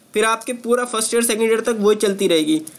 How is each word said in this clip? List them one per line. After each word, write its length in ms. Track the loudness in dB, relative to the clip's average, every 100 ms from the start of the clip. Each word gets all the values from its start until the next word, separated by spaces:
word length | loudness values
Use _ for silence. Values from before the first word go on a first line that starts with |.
| _
फिर 100 | -2
आपके 280 | 0 0 -4
पूरा 320 | -8 -2 -2
first 300 | 0 -4 -2
year, 80 | 0
second 280 | 0 0 0
year 100 | 0
तक 160 | 0 0
वो 160 | 2
चलती 340 | 2 0 0 2
रहेगी, 340 | 2 2 0 -4